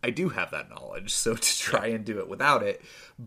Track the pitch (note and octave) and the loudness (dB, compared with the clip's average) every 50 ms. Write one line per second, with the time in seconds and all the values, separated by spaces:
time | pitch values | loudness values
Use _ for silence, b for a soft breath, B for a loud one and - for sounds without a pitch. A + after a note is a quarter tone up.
0 | - A#2+ A2+ C#3+ F#3 F3 A2 F#2+ F2+ - D#2 D2+ - - A#1 - C2 - - - | -4 -2 0 0 0 0 0 -2 -2 -2 -4 -6 -8 -8 -12 -14 -12 -10 -10 -8
1 | G2 G2+ - - - A2+ A#2 A2+ - - - - - - - A2 G2+ A2+ A2+ A2 | -6 -4 -2 0 2 0 0 2 2 2 2 0 2 2 2 2 2 0 0 -2
2 | G#2+ A2+ G#2+ G2 F#2 F#2+ F#2+ - C3+ D3 C#3+ A#2+ G#2+ G2+ G2 - B B B B | -2 -2 -2 -2 -4 -4 -2 2 4 6 6 6 4 2 0 -2 B B B B
3 | B B B - A#2+ | B B B -16 -16